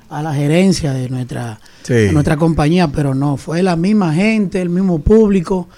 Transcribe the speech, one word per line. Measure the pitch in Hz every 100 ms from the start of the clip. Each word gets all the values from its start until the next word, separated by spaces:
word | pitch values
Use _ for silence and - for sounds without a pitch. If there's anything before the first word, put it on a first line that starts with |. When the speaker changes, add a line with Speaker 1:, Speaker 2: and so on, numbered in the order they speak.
| -
Speaker 1:
a | 147
la | 160
gerencia | 143 143 165 190 170 151
de | 131 127
nuestra, | 127 123 123 120 107 - -
Speaker 2:
Sí. | -
Speaker 1:
de | 120 104
nuestra | 151 147 156
compañía, | 165 156 147 180 170
pero | 135 143
no, | 135 143 135
fue | - 160
la | 190 165
misma | 180 214 175
gente, | 156 214 220 190 190
el | 175
mismo | 175 190 175
público. | - 214 214 196 165 185 175